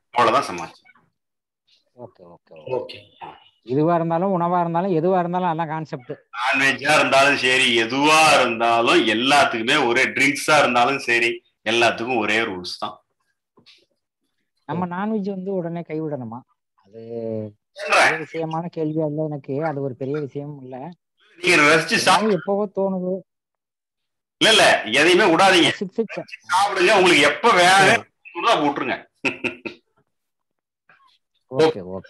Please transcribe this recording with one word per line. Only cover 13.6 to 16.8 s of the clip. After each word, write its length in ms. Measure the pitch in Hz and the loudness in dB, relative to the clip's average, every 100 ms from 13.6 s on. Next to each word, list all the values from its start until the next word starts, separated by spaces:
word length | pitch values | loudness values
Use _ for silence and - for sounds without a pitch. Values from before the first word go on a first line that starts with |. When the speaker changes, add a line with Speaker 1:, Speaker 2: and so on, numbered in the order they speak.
| _ _ _ _ _ _ _ _ _ _ - | _ _ _ _ _ _ _ _ _ _ -10
Speaker 2:
நம்ம 200 | 165 180 | -8 -6
நான்வெஜ் 440 | 175 214 220 190 | -6 -6 -4 -6
வந்து 240 | 190 185 | -8 -6
உடனே 260 | 190 165 170 | -6 -6 -8
கைவிடணுமா? 600 | 165 156 156 139 113 117 - _ _ _ | -8 -8 -6 -8 -10 -14 -18 _ _ _